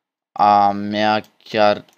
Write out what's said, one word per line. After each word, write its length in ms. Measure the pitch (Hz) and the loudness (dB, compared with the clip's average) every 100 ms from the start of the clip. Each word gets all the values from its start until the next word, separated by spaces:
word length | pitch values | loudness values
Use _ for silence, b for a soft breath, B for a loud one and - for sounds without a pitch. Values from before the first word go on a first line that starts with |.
| _ _ _ | _ _ _
a 400 | - 104 147 101 | 0 2 4 2
mea 480 | 101 104 104 107 107 - _ | -2 -6 -4 -2 -2 -6 _
chiar 400 | - 110 104 101 - | -8 0 0 0 -8